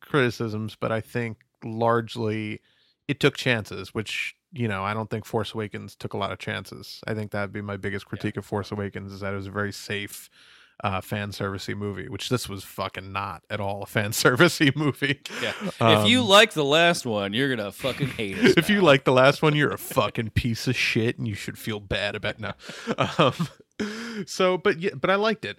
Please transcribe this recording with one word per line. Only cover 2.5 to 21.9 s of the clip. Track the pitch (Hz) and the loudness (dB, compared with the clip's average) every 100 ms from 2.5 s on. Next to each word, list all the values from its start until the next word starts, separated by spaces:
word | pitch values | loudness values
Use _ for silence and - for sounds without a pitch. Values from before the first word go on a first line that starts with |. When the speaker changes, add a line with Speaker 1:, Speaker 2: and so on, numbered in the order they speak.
| 110 _ _ _ _ - | -10 _ _ _ _ -6
Speaker 1:
it | 143 | 2
took | 143 - | 2 2
chances, | 135 117 95 95 95 | 0 0 -2 -10 -8
which, | 117 107 - - - _ | -6 -6 -6 -8 -10 _
you | 143 113 | -4 -2
know, | 98 | 0
I | 98 | 0
don't | 110 107 | -2 -2
think | 110 - | -6 -4
Force | 113 104 | -4 -4
Awakens | 113 107 107 101 - | -6 -8 -8 -12 -12
took | - | -10
a | 104 | -6
lot | 98 | -4
of | 95 | -6
chances. | - 101 98 - - - - | -6 -8 -8 -14 -16 -12 -8
I | |
think | 110 104 | -6 -6
that'd | 104 101 | -6 -6
be | 104 | -6
my | 104 98 | -8 -6
biggest | 101 98 - | -6 -8 -8
Speaker 2:
Yeah. | |
Speaker 1:
critique | 107 104 101 | -6 -6 -6
of | - | -4
Force | 104 95 | -6 -4
Awakens, | 104 101 98 98 | -6 -6 -8 -12
is | 98 | -8
that | 98 | -6
it | 98 | -6
was | 98 | -6
a | |
very | 98 101 | -4 -4
safe, | - - 101 101 - - _ - - _ - | -6 -8 -8 -8 -14 -20 _ -20 -20 _ -8
uh, | 104 95 | -4 -4
fan | - 107 104 | -4 -6 -6
servicey | 98 101 98 - | -4 -6 -6 -8
movie, | 101 104 95 - | -6 -6 -8 -10
which | 98 - | -10 -4
this | 127 - | -4 -4
was | 98 | -10
fucking | - - 95 - 95 | -12 -8 -8 -8 -8
not | 98 101 80 - | -6 -6 -8 -8
at | 107 | -6
all | 98 101 | -4 -6
a | 98 | -2
fan | 117 104 | -2 0
<laughs> | |
servicey | - 151 123 170 - 151 147 | 4 4 6 6 6 4 4
movie. | 147 - 139 143 - - | 0 0 -2 -2 -8 -6
Speaker 2:
Yeah. | 110 - 202 - | -6 -4 -8 4
Speaker 1:
Um, | 113 107 | 6 6
Speaker 2:
If | 107 | 6
you | 247 | 4
like | 226 196 220 | 8 8 8
the | 160 139 | 4 4
last | 156 170 165 123 | 6 6 4 0
one, | 104 98 | -2 0
you're | 107 139 | 0 0
gonna | 123 101 | -2 -6
fucking | - 127 - 135 | -6 -6 -2 -4
hate | - 101 95 | -2 -6 2
it | 226 - | 4 6
Speaker 1:
<laughs> | |
if | 160 | 4
you | 208 | 6
Speaker 2:
now. | |
Speaker 1:
like | 170 135 | 8 8
the | - | 6
last | 127 131 143 | 6 6 6
one, | 156 151 | 4 4
you're | 139 | 2
a | 98 | -2
fucking | - - 104 - 110 | -2 0 0 -2 -4
piece | - 120 113 - | -2 -2 0 -2
of | 123 | 0
shit, | - 117 113 - | 0 0 0 -2
and | 120 | -6
you | |
should | 98 - 110 | -6 -8 -10
feel | - 104 | -8 -8
bad | 101 | -6